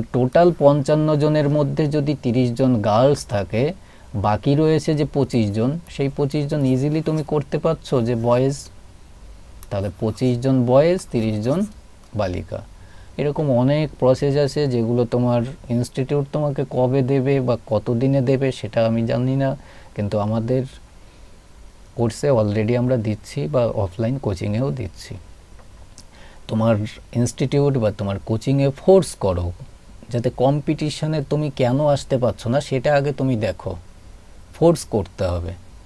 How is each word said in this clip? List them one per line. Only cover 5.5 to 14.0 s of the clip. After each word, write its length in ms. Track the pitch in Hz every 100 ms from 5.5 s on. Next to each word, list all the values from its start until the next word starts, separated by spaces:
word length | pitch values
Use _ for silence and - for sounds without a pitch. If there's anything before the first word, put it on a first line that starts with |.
জন, 280 | 107 123 170 -
সেই 200 | - 139
পঁচিশ 380 | 139 143 151 143
জন 180 | 151 131
easily 360 | 127 147 156
তুমি 220 | 156 156 143
করতে 300 | 151 - 156
পারছো 440 | 165 156 - 135
যে 140 | 113 117
বয়েজ। 400 | 120 120 135 143 - - - - - - - - - - -
তাহলে 200 | 101 98 -
পঁচিশ 400 | 110 - 127 120
জন 260 | 135 131 120
বয়েজ, 340 | 131 165 185 -
তিরিশ 340 | 120 110 107 113
জন 200 | 165 214 - - - - 104
বালিকা। 460 | 95 92 87 - - - - - - -
এরকম 340 | 147 147 147
অনেক 380 | 120 127 151 147
process 380 | -